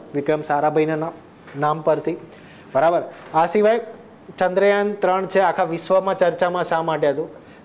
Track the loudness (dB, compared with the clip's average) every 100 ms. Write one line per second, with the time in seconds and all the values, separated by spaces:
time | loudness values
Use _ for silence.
0 | -6 -4 -2 -2 0 0 2 2 0 -2
1 | -6 -10 -20 -20 -16 -4 -2 0 0 0
2 | -2 -6 -12 -20 -20 -20 -4 2 2 2
3 | -4 -14 -4 0 2 2 2 2 -4 -16
4 | -20 -20 -20 -4 -2 2 2 2 0 0
5 | 0 0 0 2 2 2 -2 -4 0 2
6 | 2 2 0 2 -2 0 -2 -2 0 0
7 | 0 0 -6 -12 -20 -20